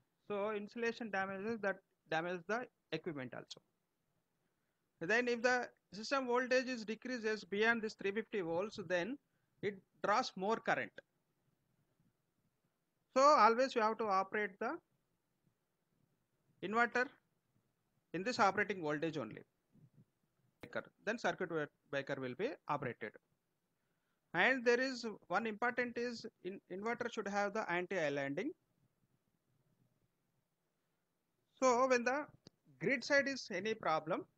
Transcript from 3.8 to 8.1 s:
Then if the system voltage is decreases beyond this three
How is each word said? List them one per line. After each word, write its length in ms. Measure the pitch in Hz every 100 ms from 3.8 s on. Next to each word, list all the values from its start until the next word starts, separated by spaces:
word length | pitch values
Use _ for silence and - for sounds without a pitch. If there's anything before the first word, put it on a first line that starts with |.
| _ _ _ _ _ _ _ _ _ _ _ -
Then 300 | 165 226 247
if 120 | 240
the 280 | 247 247 240 - _
system 340 | 185 220 277 254
voltage 400 | 240 254 254 254
is 160 | 247
decreases 600 | 202 220 240 254 214 214 -
beyond 360 | 202 220 233
this 120 | 214
three 180 | - 196